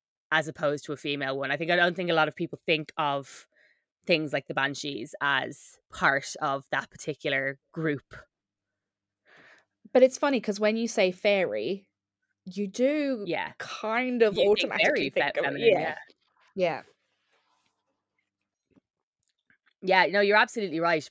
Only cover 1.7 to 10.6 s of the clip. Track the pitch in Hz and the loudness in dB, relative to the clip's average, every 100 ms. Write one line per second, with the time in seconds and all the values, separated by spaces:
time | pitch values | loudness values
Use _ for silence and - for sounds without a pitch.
1.7 | 175 175 175 175 165 151 - 165 - - | 2 2 0 0 2 0 -2 -8 -6 -2
2.7 | 160 151 - 147 143 135 - - _ _ | -2 -2 -4 -2 -2 -6 -18 -20 _ _
3.7 | _ _ _ - 160 156 139 - 143 135 | _ _ _ 0 0 0 -4 -2 -2 -2
4.7 | 135 147 139 139 - 143 135 - 139 - | -2 -8 -8 -10 -4 0 0 -2 -10 -18
5.7 | - _ - 170 139 - - 151 139 - | -20 _ 0 2 2 -2 -6 -4 -4 -4
6.7 | 135 - - - 143 147 135 135 139 _ | -6 -6 -10 -10 -6 -2 -2 -2 -6 _
7.7 | 165 160 143 - - - _ _ _ _ | -4 -2 -4 -8 -20 -20 _ _ _ _
8.7 | _ _ _ _ _ _ _ - _ _ | _ _ _ _ _ _ _ -20 _ _
9.7 | _ - 254 254 - 294 262 220 202 | _ 0 6 6 4 0 0 -2 0